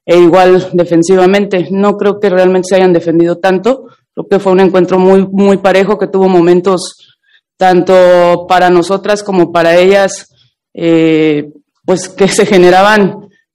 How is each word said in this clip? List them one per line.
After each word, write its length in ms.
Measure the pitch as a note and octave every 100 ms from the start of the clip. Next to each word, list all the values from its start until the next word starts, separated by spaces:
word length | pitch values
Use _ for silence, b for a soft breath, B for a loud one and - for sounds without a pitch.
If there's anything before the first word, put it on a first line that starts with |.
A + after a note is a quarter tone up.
e 120 | - F3
igual 520 | F3 F3+ F#3 F#3 F#3
defensivamente. 960 | F3+ E3+ E3+ E3+ F#3+ F#3 G3+ G3 F#3+ D3+
No 260 | G3 G3+ G3+
creo 240 | G3+ G3
que 100 | G#3
realmente 380 | F#3 F#3 F#3 F3+
se 80 | F#3+
hayan 160 | F#3
defendido 460 | E3+ E3+ E3 E3+ F3
tanto. 480 | F#3+ F#3+ G3+ C4 B B _ -
Creo 120 | -
que 100 | G3
fue 140 | F#3+
un 80 | F#3+
encuentro 380 | F#3+ F#3 F3 F#3
muy, 280 | F#3 F#3+ F#3+
muy 280 | G3 G3 F#3+
parejo, 400 | F#3+ F#3 G3 G3+
que 80 | F#3
tuvo 200 | F#3+ F#3+
momentos 920 | F#3 E3+ F3+ F#3+ F3+ - - b b b b _ _
tanto 880 | F#3 F3+ F3+ F#3 F3+ F3+ F3 F3 F3
para 220 | F3+ F3+
nosotras 520 | F3 E3+ F#3+ G3+ G#3
como 300 | G3+ F#3+ E3
para 240 | E3+ E3 E3+
ellas, 580 | F#3 G3 G3 - - _ _ _ _
eh, 800 | - E3 E3 D#3+ D#3 D#3 D3 D3 - _ _
pues, 240 | - F#3 -
que 180 | - F#3+
se 180 | G#3 G3+
generaban, 840 | G3 F3+ F#3 G3+ G#3+ F#3 - B B B